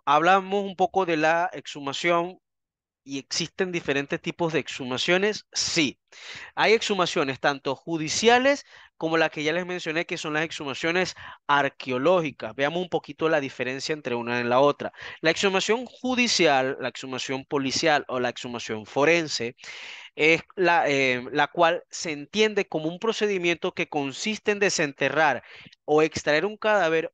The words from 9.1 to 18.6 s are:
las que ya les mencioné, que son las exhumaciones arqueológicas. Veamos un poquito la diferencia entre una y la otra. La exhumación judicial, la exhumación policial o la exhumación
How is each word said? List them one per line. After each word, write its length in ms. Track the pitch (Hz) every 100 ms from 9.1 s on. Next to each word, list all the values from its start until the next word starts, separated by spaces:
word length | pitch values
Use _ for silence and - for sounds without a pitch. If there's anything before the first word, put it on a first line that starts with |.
| 160
las 140 | 156
que 100 | 156
ya 100 | 151
les 140 | 165 180
mencioné, 400 | 180 170 156 170
que 140 | 165
son 140 | 160
las 100 | 151
exhumaciones 720 | 160 - 147 127 165 175 180 - - - -
arqueológicas. 1080 | 143 139 - - 127 139 180 156 113 113
Veamos 300 | 110 143 170
un 60 | 180
poquito 380 | 160 - 143 160
la 120 | 160
diferencia 540 | 131 - 123 131 -
entre 200 | 156 143
una 260 | 120 117 120
y 40 |
la 160 | 120 123
otra. 340 | 143 - 107 - - -
La 100 | 160
exhumación 560 | 165 202 190 - 226 240
judicial, 880 | - 254 247 240 - 165 139 131 135
la 100 | 123
exhumación 560 | - 135 127 - 135 135
policial 600 | 147 135 - 160 147 -
o 100 | 127
la 100 | 123
exhumación 560 | - 123 120